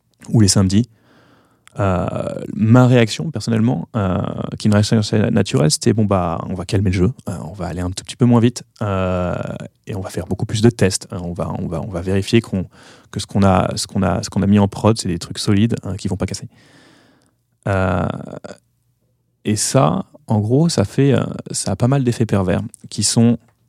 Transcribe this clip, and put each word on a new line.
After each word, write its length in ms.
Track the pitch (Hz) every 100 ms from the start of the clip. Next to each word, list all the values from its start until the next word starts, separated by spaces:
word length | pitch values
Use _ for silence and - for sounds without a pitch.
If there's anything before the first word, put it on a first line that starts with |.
| _ _ -
ou 100 | 117
les 80 | 98
samedis. 400 | 107 95 101 123 _ _ _ _ _ _ _ _ -
Euh, 260 | 101 90 90 - - - -
ma 320 | - 110 123 123
réaction, 460 | 123 110 - 160
personnellement, 560 | 113 117 113 113 156 - 113
euh, 240 | 98 95 - - - -
qui 80 | 107
est 20 |
une 40 |
réaction 240 | 104 107 110
assez 200 | 104 110 101
naturelle, 400 | - - 135 156
c'était : « 220 | - -
Bon, 100 | 107
bah, 400 | 101 98 87 82 -
on 40 |
va 120 | 95 92
calmer 240 | 101 101
le 60 | 90
jeu, 160 | 90 - -
euh, 80 | 90 78
on 80 |
va 140 | 101 87
aller 120 | 85
un 100 | 90
tout 120 | 92
petit 140 | - -
peu 80 | 120
moins 160 | 120
vite, 220 | 117 - - _
euh, 540 | 107 95 92 92 87 - - - - _ -
et 80 | 95
on 60 |
va 80 | 90
faire 160 | - 87
beaucoup 200 | 98 120
plus 160 | 110
de 80 | 117
tests, 380 | - 95 - -
hein, 100 | 95
on 80 | 87
va, 180 | 85 85 -
on 100 | 85
va, 120 | 82
on 80 | 71
va 140 | 87
vérifier 400 | 92 98 95 117
qu'on, 240 | - 98 87 - - - _
que 120 | 110
ce 40 | -
qu'on 160 | 101
a, 280 | 98 92 - -
ce 100 | -
qu'on 160 | 202
a, 180 | 90 90
ce 80 | -
qu'on 120 | 101
a 60 | 98
mis 120 | 104
en 80 | 101
prod, 320 | - 104 110
c'est 80 | 92
des 100 | 85
trucs 220 | - -
solides, 380 | - 101 117 117
hein, 120 | 104 92
qui 140 | 98
vont 80 | 92
pas 80 | 92
casser. » 240 | 98 - _ _ _ _ _ _ _ _ _ _ _ -
Euh, 360 | 95 92 92 90 - - - - - _ _ _ _ _ _ _ _ -
et 100 | 107
ça, 520 | - 131 147 190 - - -
en 120 | 107
gros, 260 | 104 131 170
ça 160 | 135
fait, 300 | 104 - 139
euh, 100 | 120 - - -
ça 200 | - -
a 40 | 98
pas 100 | 120
mal 160 | 139
d'effets 220 | 123 113 110
pervers, 380 | 101 92 95 104 - -
qui 140 | -
sont, 340 | 104 - 117 117 _ _